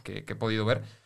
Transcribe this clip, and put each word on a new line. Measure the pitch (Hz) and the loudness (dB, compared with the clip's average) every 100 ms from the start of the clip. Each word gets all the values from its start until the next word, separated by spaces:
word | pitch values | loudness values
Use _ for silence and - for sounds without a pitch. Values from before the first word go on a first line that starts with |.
que, | - 101 - | -8 -8 -6
que | |
he | 104 | -2
podido | 110 110 107 | 2 4 4
ver, | 120 - - | 2 0 -14